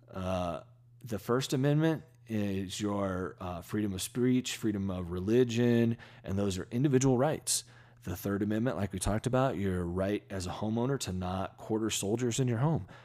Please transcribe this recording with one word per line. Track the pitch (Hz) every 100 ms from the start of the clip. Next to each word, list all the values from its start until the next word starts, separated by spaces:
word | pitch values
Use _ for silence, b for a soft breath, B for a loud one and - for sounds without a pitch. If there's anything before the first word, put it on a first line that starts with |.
| -
Uh, | 95 92 92 90 78 - - - -
the | - 104
First | - 123 135
Amendment | 131 139 147 160 156 - - -
is | 110 101 98 92 95
your, | 104 101 98 92 90 -
uh, | 92 87
freedom | 87 107 107
of | 92
speech, | - 123 123 127 123 -
freedom | 113 104 98
of | 92 87
religion, | 90 92 117 127 117 120 117 117 117 B B
and | - 98
those | 101 92
are | -
individual | 120 151 127 135 123
rights. | 143 147 - - - B B B
The | - 92
Third | 101 98
Amendment, | 104 107 123 85
like | 98
we | 95
talked | - 107 131
about, | 127 131 82
your | 98 90 87
right | 90 95 104 -
as | 98 90
a |
homeowner | 80 107 113 123 135
to | -
not | 92 90 92 95 -
quarter | - 107 110
soldiers | - 98 117 123 113
in | 127
your | 113
home. | 143 151 95 B